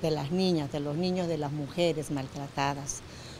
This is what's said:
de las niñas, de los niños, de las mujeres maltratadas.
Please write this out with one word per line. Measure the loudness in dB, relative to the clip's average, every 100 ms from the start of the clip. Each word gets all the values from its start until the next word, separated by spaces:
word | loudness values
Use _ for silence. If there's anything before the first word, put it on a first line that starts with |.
de | 0
las | 2 2
niñas, | 2 4 4 2
de | -2
los | -2 0
niños, | 0 2 0
de | 0
las | 0
mujeres | -2 -4 2 4 2 0
maltratadas. | -2 -4 -6 -6 0 0 0 -4 -8 -10 -14 -14 -14